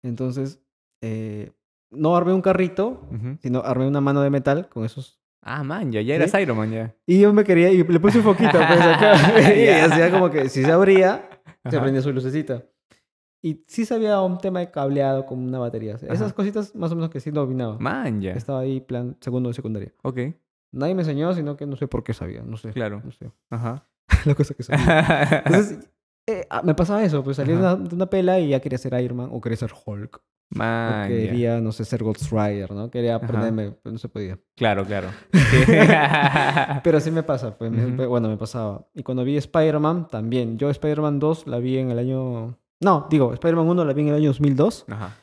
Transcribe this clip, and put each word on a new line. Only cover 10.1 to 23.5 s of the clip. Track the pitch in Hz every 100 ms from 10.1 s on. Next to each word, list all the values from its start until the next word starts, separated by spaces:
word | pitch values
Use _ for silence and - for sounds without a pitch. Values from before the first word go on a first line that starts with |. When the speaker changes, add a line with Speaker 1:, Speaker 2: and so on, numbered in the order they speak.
Speaker 1:
como | 190 180
que, | 147 135
si | 135
se | 139
abría, | 165 196 190 185 226 - - - _
se | 127 123
Speaker 2:
Ajá. |
Speaker 1:
prendía | 135 135
su | 139
lucecita. | 131 127 147 147 120 - _ _ _ _ _ _ _
Y | 165 151 _
sí | - 220
sabía | 226 214 202
un | 185 180
tema | 196 185
de | 175
cableado | - 139 139 139 135
con | 135 131
una | 127 127
batería. | 120 113 110
O | 110
sea, | -
esas | 175 208
Speaker 2:
Ajá. |
Speaker 1:
cositas | - 202 214 202 220
más | 165
o |
menos | 170 165
que | 143
sí | 156
dominaba. | 147 135 131 117 110
Speaker 2:
Man, | 120 247 190 107
ya. | 95
Speaker 1:
Estaba | 95 117 135
ahí, | 131 131
plan, | 135 123 123 -
segundo | - 127 123
de |
secundaria. | 120 120 107 98 _
Speaker 2:
Ok. | 131 127 127 165 _ _ _
Speaker 1:
Nadie | 127 147
me | 185
enseñó, | 160 143 165
sino | 175 147 143
que | 143
no | 135
sé | 135
por | 117
qué | -
sabía. | 113 82 110
No | 117 110
sé. | 110
Speaker 2:
Claro. | 117 107 104
Speaker 1:
No | 123
sé. | - - _
Speaker 2:
Ajá. | _